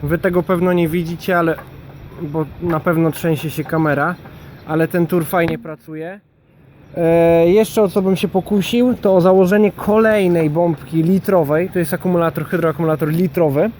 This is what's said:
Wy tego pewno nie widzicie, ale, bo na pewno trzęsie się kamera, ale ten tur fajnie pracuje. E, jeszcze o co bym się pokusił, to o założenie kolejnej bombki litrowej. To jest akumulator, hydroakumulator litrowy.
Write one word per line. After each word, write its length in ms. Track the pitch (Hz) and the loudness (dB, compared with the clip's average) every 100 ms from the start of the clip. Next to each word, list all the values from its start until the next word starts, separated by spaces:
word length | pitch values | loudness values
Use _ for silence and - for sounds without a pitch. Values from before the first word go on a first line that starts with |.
Wy 140 | 147 165 | -2 -2
tego 260 | 185 175 | 0 -2
pewno 300 | 175 180 180 | 0 0 2
nie 140 | 180 170 | 2 0
widzicie, 520 | 170 165 170 - 175 | -2 -4 -6 -2 0
ale, 160 | 165 156 - - - - - - | 0 -2 -8 -20 -20 -20 -20 -12
bo 240 | 160 151 151 - | -8 -6 -6 -6
na 180 | 175 156 | -4 -2
pewno 320 | 180 160 165 | 0 0 0
trzęsie 380 | 151 170 156 160 | 0 -2 -2 -4
się 140 | 151 | -8
kamera, 520 | 147 160 160 143 151 175 - - - - - | -4 -2 0 0 -2 -4 -12 -20 -20 -20 -6
ale 200 | 156 160 | -2 0
ten 200 | 180 170 | 0 0
tur 180 | 185 160 | -2 -2
fajnie 320 | 185 170 160 | -2 -2 -4
pracuje. 640 | 156 156 - 156 160 196 _ _ _ _ - _ - - | -10 -18 -16 -12 -12 -14 _ _ _ _ -20 _ -16 -2
E, 500 | 165 170 170 165 170 | 2 4 4 4 4
jeszcze 320 | 196 220 - | 4 2 2
o 80 | 208 | 0
co 120 | 185 | 2
bym 140 | 190 190 | 0 0
się 120 | 190 | 0
pokusił, 680 | 190 180 208 175 240 247 240 | -4 -2 -2 0 0 0 0
to 140 | 214 190 | 2 4
o 60 | |
założenie 500 | 175 190 185 208 214 | 4 4 4 4 2
kolejnej 760 | - - 214 220 214 185 170 160 | 0 0 2 4 2 2 2 0
bombki 540 | 151 175 156 - 165 | 0 0 -2 -4 -2
litrowej. 680 | 165 190 185 190 147 151 185 | 2 0 2 0 2 0 -2
To 100 | 185 | -2
jest 140 | 165 | -4
akumulator, 520 | 180 185 175 165 160 151 | -2 -2 0 0 -2 -6
hydroakumulator 640 | 180 160 156 165 156 156 | -2 -2 0 -2 0 -2
litrowy. 600 | 160 185 156 160 139 202 226 | 0 0 0 0 2 0 -2